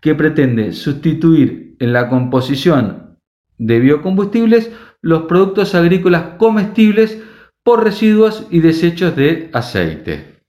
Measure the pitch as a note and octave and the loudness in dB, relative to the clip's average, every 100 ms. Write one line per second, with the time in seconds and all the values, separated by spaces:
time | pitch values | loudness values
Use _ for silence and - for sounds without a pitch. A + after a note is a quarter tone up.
0 | D#3 D3+ D3+ D#3 C3+ A2+ G#2 - - C#3+ | 0 0 0 0 0 0 -4 -6 -8 -4
1 | E3+ C#3+ D#3+ D#3+ B2 - - _ A#2+ A#2+ | -4 0 2 4 2 -2 -18 _ -2 -2
2 | A#2+ B2+ B2+ C3 B2+ C#3 F3+ D3 G#2+ - | 0 -2 0 -2 -2 -2 0 0 0 -6
3 | - _ _ _ _ _ A2 A#2 C3 D3 | -20 _ _ _ _ _ 0 2 2 2
4 | F3+ F#3+ G3 A3+ A3+ A3+ A3+ - - _ | 0 -2 -2 0 2 2 0 -14 -20 _
5 | E3 D#3+ D#3+ F3 F#3+ F#3+ G3 F3+ E3+ F#3 | -2 -2 0 0 2 0 -2 2 2 2
6 | F3+ F3 E3 - A3+ G#3+ G3+ - G#3+ G#3 | 2 0 -2 -2 0 0 -2 2 2 4
7 | A3 - - - _ _ - A#3 A3 - | 0 -2 -18 -20 _ _ 0 2 2 0
8 | A3 G#3+ G#3+ G#3 - E3+ E3 D#3+ E3+ E3+ | 0 4 2 0 -4 2 2 2 -2 0
9 | F3 C#3 C#3+ D#3+ - A#2+ A#2 - E2 D#2 | -4 0 0 -2 -6 -8 -6 -4 -4 -6
10 | - D2+ - _ | -10 -12 -12 _